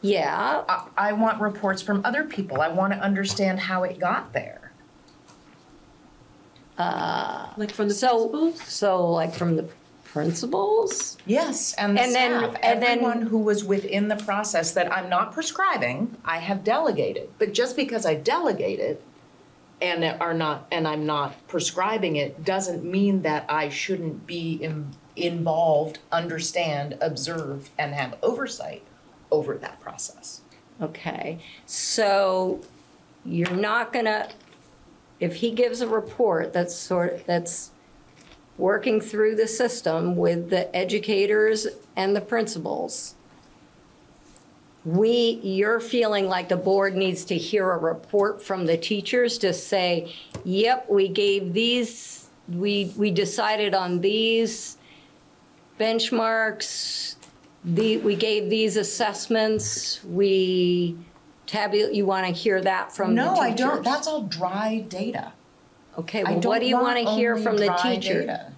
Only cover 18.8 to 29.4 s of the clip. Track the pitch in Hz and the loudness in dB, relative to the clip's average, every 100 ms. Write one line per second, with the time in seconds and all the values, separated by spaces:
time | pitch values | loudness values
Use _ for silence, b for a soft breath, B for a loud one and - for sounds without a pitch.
18.8 | 120 151 - - - - - - - - | -4 -4 -10 -20 -20 -20 -20 -20 -20 -6
19.8 | 180 170 165 - 170 165 156 139 - 175 | -4 0 -2 0 -2 0 0 -2 -4 -2
20.8 | 156 151 151 147 139 - - 175 170 180 | -2 -2 -2 -2 -2 -6 -6 -4 -4 -2
21.8 | 190 220 185 151 139 - 160 190 185 170 | -2 0 0 0 -4 -4 -2 -2 -2 -6
22.8 | 175 190 202 190 156 151 - 151 147 139 | -2 2 2 2 0 -2 -2 -2 -2 -4
23.8 | - 185 165 147 - 170 165 151 160 156 | -4 -4 -4 -8 -10 -6 -4 -4 -4 -6
24.8 | 143 - - - 170 170 165 156 170 147 | -8 -12 -18 -6 -4 -2 0 2 4 4
25.8 | 156 - - 165 170 160 165 185 165 143 | 2 -6 -4 -2 -2 -4 -4 -2 -2 -2
26.8 | 147 - 165 135 135 165 143 139 - - | -4 -4 -4 -4 -6 -6 -6 -10 -10 -6
27.8 | 147 143 127 120 190 254 170 - - - | -4 -4 -6 -2 -2 -2 -6 -8 -10 -12
28.8 | - - - - - 151 | -18 -20 -20 -20 -2 -2